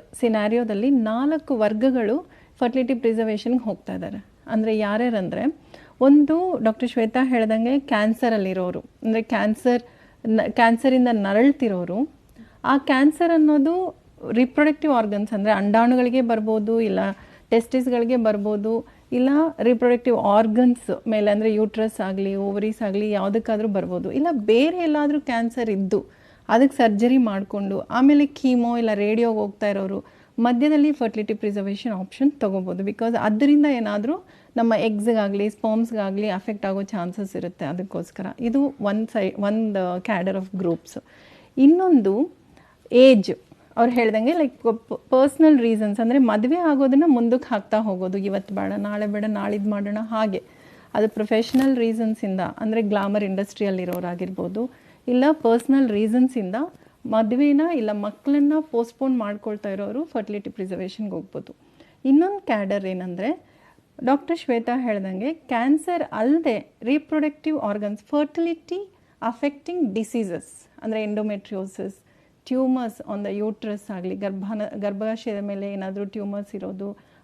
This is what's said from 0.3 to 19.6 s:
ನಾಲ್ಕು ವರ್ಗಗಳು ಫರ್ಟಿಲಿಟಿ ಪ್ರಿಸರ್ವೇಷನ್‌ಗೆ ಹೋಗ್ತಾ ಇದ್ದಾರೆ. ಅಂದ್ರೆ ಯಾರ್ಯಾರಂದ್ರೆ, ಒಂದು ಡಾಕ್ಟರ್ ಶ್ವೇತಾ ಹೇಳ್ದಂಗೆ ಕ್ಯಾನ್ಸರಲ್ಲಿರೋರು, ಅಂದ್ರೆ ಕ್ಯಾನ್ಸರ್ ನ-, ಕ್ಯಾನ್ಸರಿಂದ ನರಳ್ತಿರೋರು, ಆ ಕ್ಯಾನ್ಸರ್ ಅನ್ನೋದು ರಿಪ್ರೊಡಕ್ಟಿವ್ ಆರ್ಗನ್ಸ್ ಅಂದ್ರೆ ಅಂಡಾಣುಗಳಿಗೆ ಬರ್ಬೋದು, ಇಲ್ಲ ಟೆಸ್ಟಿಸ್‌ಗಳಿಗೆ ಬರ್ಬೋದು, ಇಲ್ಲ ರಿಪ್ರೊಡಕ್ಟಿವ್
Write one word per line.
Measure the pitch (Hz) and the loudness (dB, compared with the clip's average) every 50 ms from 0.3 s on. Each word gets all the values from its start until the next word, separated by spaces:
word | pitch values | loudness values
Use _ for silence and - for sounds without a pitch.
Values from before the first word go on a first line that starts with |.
| 220 214 208 214 220 240 247 220 214 196 214 269 | 0 0 0 0 0 0 0 -2 -2 -2 0 2
ನಾಲ್ಕು | 285 254 220 214 220 233 262 285 320 311 302 - 285 226 | 2 2 2 0 0 0 0 0 -2 -2 -2 -4 -2 0
ವರ್ಗಗಳು | 214 208 214 214 233 269 254 262 226 202 240 311 - - - - - _ _ - | 0 0 0 2 2 2 2 2 0 0 0 -2 -4 -8 -16 -20 -20 _ _ -4
ಫರ್ಟಿಲಿಟಿ | 262 247 233 262 254 240 269 | -4 -2 0 0 0 0 -2
ಪ್ರಿಸರ್ವೇಷನ್‌ಗೆ | 233 - 233 226 220 226 220 214 208 - 240 247 254 233 | -2 0 0 0 0 -2 -2 -4 -4 -2 -2 -2 -2 -2
ಹೋಗ್ತಾ | 220 190 - _ - 190 | -4 -8 -8 _ -10 -10
ಇದ್ದಾರೆ. | 185 180 - 202 202 196 - _ _ _ - | -8 -8 -10 -10 -12 -14 -18 _ _ _ -4
ಅಂದ್ರೆ | - 220 220 220 220 214 | -2 -2 0 0 0 0
ಯಾರ್ಯಾರಂದ್ರೆ, | 214 202 208 220 240 247 226 208 185 165 - - - 277 330 - - - - - - - - - | 0 -2 -2 0 0 0 -2 -2 -4 -4 -4 -4 -4 -4 -4 -6 -10 -20 -20 -20 -20 -20 -4 2
ಒಂದು | 247 269 285 302 294 277 311 330 359 370 349 - 220 | 6 6 8 8 6 4 2 0 0 0 -2 0 0
ಡಾಕ್ಟರ್ | 220 220 - 254 240 | -2 0 0 -4 -4
ಶ್ವೇತಾ | - 254 226 220 - 254 262 | 0 0 0 0 0 0 0
ಹೇಳ್ದಂಗೆ | 262 254 240 226 214 220 220 226 240 269 285 | 2 2 2 2 2 0 0 0 0 0 0
ಕ್ಯಾನ್ಸರಲ್ಲಿರೋರು, | 277 - 247 214 208 214 226 220 - 240 226 214 196 190 185 185 185 180 180 - | 0 0 0 0 2 0 0 0 0 0 0 0 -2 -2 -2 -2 -4 -4 -4 -8
ಅಂದ್ರೆ | - - _ _ - 226 220 220 | -10 -14 _ _ -4 -2 -2 -2
ಕ್ಯಾನ್ಸರ್ | 220 - 247 208 202 214 220 - - 254 240 247 233 - - _ - - _ _ - 226 | -2 -2 -2 -2 0 0 -2 0 0 0 0 0 -2 -6 -18 _ -20 -20 _ _ -2 0
ನ-, | 220 220 - - | 0 2 0 0
ಕ್ಯಾನ್ಸರಿಂದ | 220 - 240 226 233 226 - 269 262 254 247 240 | 2 2 4 4 4 4 2 2 4 4 4 2
ನರಳ್ತಿರೋರು, | 233 214 202 196 196 208 240 277 277 - 262 220 196 180 175 170 175 208 277 311 - _ _ _ _ - 226 - _ _ - | 2 0 0 0 2 4 4 4 4 2 0 -2 -2 -2 -4 -4 -4 -4 -4 -4 -6 _ _ _ _ -20 -20 -20 _ _ -2
ಆ | - 269 277 | 0 0 0
ಕ್ಯಾನ್ಸರ್ | 269 - 277 262 277 294 302 - 349 339 | 0 0 2 4 4 2 2 2 2 2
ಅನ್ನೋದು | 339 320 311 302 302 294 269 311 339 359 381 339 - _ _ _ _ - - - | 4 4 4 4 4 4 2 2 0 -2 -4 -6 -8 _ _ _ _ -14 -8 -2
ರಿಪ್ರೊಡಕ್ಟಿವ್ | 220 226 254 254 - - 294 302 302 302 - 311 277 | 0 0 0 2 2 2 2 2 2 2 0 0 2
ಆರ್ಗನ್ಸ್ | 240 220 208 208 202 208 214 - | 2 0 0 -2 -4 -4 -4 -4
ಅಂದ್ರೆ | 202 196 214 214 | -2 0 2 2
ಅಂಡಾಣುಗಳಿಗೆ | 196 196 208 208 226 233 240 254 254 247 247 233 262 | 2 2 2 4 4 6 6 4 4 2 2 2 2
ಬರ್ಬೋದು, | 254 233 233 220 214 214 220 220 208 214 226 226 | 2 2 0 0 0 0 0 0 0 0 0 0
ಇಲ್ಲ | 226 214 190 185 190 196 196 - - - - - _ _ | 0 0 0 0 -2 -2 -4 -8 -12 -20 -20 -20 _ _
ಟೆಸ್ಟಿಸ್‌ಗಳಿಗೆ | - 233 226 - - 262 254 254 247 240 233 233 262 | 0 0 0 0 0 -2 0 0 0 0 0 0 0
ಬರ್ಬೋದು, | 247 226 220 214 208 202 214 214 208 202 220 226 233 - - - - _ _ | 2 2 2 0 0 -2 -2 -2 -2 -2 -2 -2 -4 -4 -8 -16 -20 _ _
ಇಲ್ಲ | - 247 254 269 277 294 320 330 - | -2 0 2 4 4 4 2 0 0
ರಿಪ್ರೊಡಕ್ಟಿವ್ | - | 0